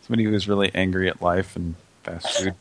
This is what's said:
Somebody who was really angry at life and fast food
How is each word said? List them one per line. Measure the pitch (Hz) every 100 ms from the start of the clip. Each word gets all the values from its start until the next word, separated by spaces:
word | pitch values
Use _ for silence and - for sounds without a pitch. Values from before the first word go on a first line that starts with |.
Somebody | - 117
who | 107
was | 107 98
really | 101 98
angry | - 95 92 92
at | -
life | 87 87 95 -
and | 85 85 - _
fast | - 87 - -
food | 95 92